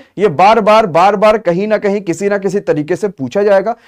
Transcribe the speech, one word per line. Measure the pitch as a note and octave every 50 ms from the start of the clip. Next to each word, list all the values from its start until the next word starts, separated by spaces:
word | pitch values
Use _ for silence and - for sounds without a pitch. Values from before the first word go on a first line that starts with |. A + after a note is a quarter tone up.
| - _ _ -
ये | G3 G#3
बार | D3 C3 - G#3 A3+ A#3
बार, | G3+ G#3+ G#3+ A3 A3+ F#3
बार | C#3+ E3 F3+ G3+ G3+
बार | G3+ G#3 G#3+ G#3+ G#3+
कहीं | G#3+ F3 E3+ F3+ G3+ G#3+
ना | G#3+ G3+
कहीं | - G3+ G3 G3+
किसी | F#3+ E3+ E3 E3 G3 G3+
ना | G3+ G3+
किसी | F#3+ G3 F3 G3+
तरीके | - - D#3+ D3+ D3 D3+ F3+
से | E3+ - G3+
पूछा | F#3 - C3+ B2 - G3 G#3
जाएगा। | G#3+ G3 F#3+ F#3+ A3 A#3 - _